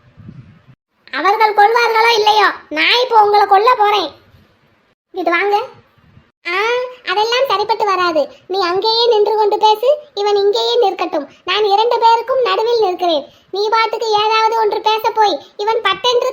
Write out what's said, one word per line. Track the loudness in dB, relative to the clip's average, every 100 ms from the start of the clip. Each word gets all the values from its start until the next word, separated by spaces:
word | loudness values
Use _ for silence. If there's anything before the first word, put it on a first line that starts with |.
| _ -20 -20 -20 -20 -20 _ _ _ _ -12 -4
அவர்கள் | -2 2 2 4
கொள்வார்களோ | 4 4 0 2 2 2
இல்லையோ, | 2 2 2 -2 -8 -2
நான் | 0 0
இப்போ | 2 2
உங்களை | 4 2 4
கொல்ல | 4 4 2
போறேன். | 2 0 -4 -10 _ _ _ _ _ _ _ _ _
இது | -6 -2 0
வாங்க. | 0 -2 -4 -12 _ _ _ -20 _ _ -8
ஆ, | -4 -2 -2 -4 -10 -6
அதெல்லாம் | -4 -2 -2 -2
சரிப்பட்டு | -2 -2 -2 -2
வராது. | -2 -2 -2 -4 -8 -8
நீ | -4 -2
அங்கேயே | -2 -2 0 2
நின்று | 2 2 2
கொண்டு | 0 2
பேசு, | 2 2 0 -2 -4 -6
இவன் | -2 0
இங்கேயே | 0 0 0 0
நிற்கட்டும். | 0 0 -4 -6 -8 -12 -6
நான் | -2 0
இரண்டு | 2 2 2
பேருக்கும் | 2 2 0 -2 0
நடுவில் | 0 0 0
நிற்கிறேன். | 0 0 -2 -2 -4 -14 _
நீ | -4 -2
பாட்டுக்கு | 0 0 -2 -2 0
ஏதாவது | 0 0 0 0
ஒன்று | 0 0 -2
பேச | -2 -2 0
போய், | 0 -2 -8 -6
இவன் | -4 -2 -2
பட்டென்று | -2 0 0 0